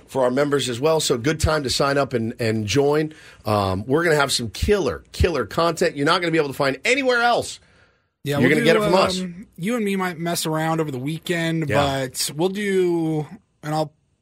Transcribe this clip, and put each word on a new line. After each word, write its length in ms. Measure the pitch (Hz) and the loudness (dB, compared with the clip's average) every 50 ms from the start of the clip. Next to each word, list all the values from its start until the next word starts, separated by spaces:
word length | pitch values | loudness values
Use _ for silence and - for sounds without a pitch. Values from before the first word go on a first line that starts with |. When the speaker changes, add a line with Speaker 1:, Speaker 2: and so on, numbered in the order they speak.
| - | -14
Speaker 1:
for 180 | - - 139 127 | -6 -2 0 2
our 60 | 123 | 2
members 380 | 123 135 147 147 139 139 127 127 | 2 2 2 2 2 0 0 -2
as 120 | 120 117 | -2 0
well. 180 | 135 160 160 156 | 0 2 2 2
So 180 | 151 - 151 | 2 0 0
good 220 | 120 113 147 165 156 | 0 0 -2 0 0
time 240 | - 160 156 151 143 | 0 0 0 0 -2
to 80 | 120 | -2
sign 260 | - - 151 139 139 | -2 0 0 2 2
up 160 | 143 139 - 135 | 0 0 0 -2
and, 220 | 120 113 113 120 - | -2 -2 -4 -4 -2
and 260 | 120 110 110 110 107 | -2 -2 0 -2 -2
join. 460 | 104 92 139 139 143 147 151 156 156 156 - - - - - - | 0 2 2 2 4 2 0 0 -2 -6 -12 -20 -20 -20 -8 -2
Um, 400 | 110 107 104 98 95 95 95 107 | 0 2 2 2 2 0 -2 -2
we're 160 | 127 131 160 170 | 0 0 2 2
gonna 140 | 175 151 | 4 4
have 160 | 151 139 131 - | 2 2 0 0
some 160 | - 120 107 | -4 -6 -6
killer, 540 | - - - - 202 202 165 123 82 69 - _ - | -6 -2 0 2 2 2 2 -2 -4 -6 -10 _ -2
killer 320 | - - 185 165 135 117 | 0 0 0 0 0 -4
content 480 | 104 - - 165 170 165 - 185 165 - | -2 -2 0 0 0 2 0 0 -2 0
you're 120 | 143 143 | 0 0
not 140 | 156 170 185 180 | 2 2 2 0
gonna 100 | 170 160 | 0 0
be 60 | 160 | 0
able 100 | 151 139 | 0 0
to 60 | 131 | -2
find 260 | - 143 135 135 - - | -2 0 0 0 0 0
anywhere 360 | 220 247 285 269 254 247 240 233 | 0 0 0 2 2 2 2 2
else. 380 | 240 233 170 117 - - - _ _ _ _ _ _ _ _ _ _ _ _ - | 2 2 2 0 -4 -8 -16 _ _ _ _ _ _ _ _ _ _ _ _ -6
Speaker 2:
Yeah, 140 | 139 143 - | -4 0 2
Speaker 1:
You're 100 | 123 135 | 4 4
Speaker 2:
we'll 80 | 151 | 4
Speaker 1:
gonna 80 | 151 - | 4 4
get 80 | 160 165 | 4 4
Speaker 2:
do, 80 | - - | 4 4
Speaker 1:
it 40 | |
from 80 | 160 175 | 4 4
us. 260 | 190 180 - 180 185 | 4 2 2 0 -4
Speaker 2:
um, 260 | 185 180 170 175 220 - _ | -6 -8 -10 -12 -18 -18 _
you 200 | - 165 208 247 | -8 -6 -4 -2
and 80 | 247 214 | -2 -2
me 100 | 202 196 | -2 -2
might 240 | 190 185 180 175 147 | -2 -2 -4 -4 -6
mess 280 | 170 170 175 165 - | -4 -4 -4 -4 -2
around 340 | 160 156 156 156 160 165 165 | -2 -2 0 0 0 0 0
over 100 | 160 151 | -2 -2
the 80 | 135 123 | -4 -6
weekend, 680 | 127 143 165 160 - - 175 170 165 165 165 165 160 143 | -6 -6 -6 -6 -6 -4 -4 -2 -2 -2 -2 -2 -2 0
Speaker 1:
Yeah. 380 | 104 143 143 139 135 135 135 | 2 2 2 2 0 -2 -4
Speaker 2:
but 240 | 127 - - - - 143 | -4 -6 -6 -6 -6 -2
we'll 140 | 147 170 190 | -2 -2 -2
do, 800 | 190 202 208 202 196 190 180 180 170 170 165 160 160 151 147 143 180 - _ _ _ _ - | -2 -2 -2 0 0 2 2 2 0 0 0 0 -2 -2 -4 -6 -10 -18 _ _ _ _ -8
and 100 | 151 151 | -4 -2
I'll 180 | 156 156 151 - _ _ _ _ _ | -2 -2 -4 -6 _ _ _ _ _